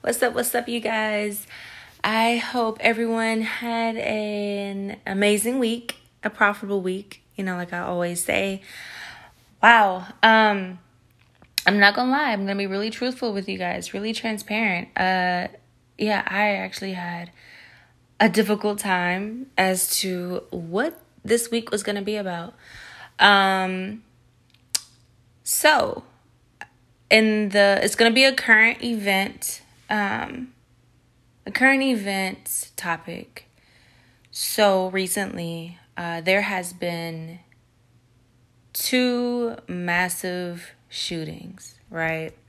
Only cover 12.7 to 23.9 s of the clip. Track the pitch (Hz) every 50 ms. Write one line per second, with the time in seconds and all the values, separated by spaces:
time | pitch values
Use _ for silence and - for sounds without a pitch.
12.7 | 190 196 208 220 214 - 247 254 254 - 254 233 202 196 190 196 190 185 180 175
13.7 | 180 180 185 - - 196 208 220 226 - - 226 214 208 - - 208 220 226 208
14.7 | 180 175 - - _ - 185 185 185 185 180 180 180 180 180 - - - _ _
15.7 | _ _ _ _ _ - 214 214 208 190 - - 190 196 208 208 202 190 190 190
16.7 | - - 196 196 185 180 175 175 175 170 175 175 _ _ - - - - - -
17.7 | - - _ _ _ _ _ _ _ _ 214 220 170 214 220 190 214 208 - 208
18.7 | 202 202 - 202 185 180 175 175 180 190 202 214 226 247 269 269 _ - 190 190
19.7 | 185 185 - - - - - 190 185 180 180 180 185 - - - - 175 165 165
20.7 | 170 202 262 330 330 - _ _ _ _ _ 202 226 233 233 - 226 233 226 -
21.7 | - 208 208 208 202 202 196 208 214 208 196 185 175 170 170 202 - _ - -
22.7 | - - - - - - - - _ - - 202 202 196 196 190 190 190 190 185
23.7 | 185 185 185 202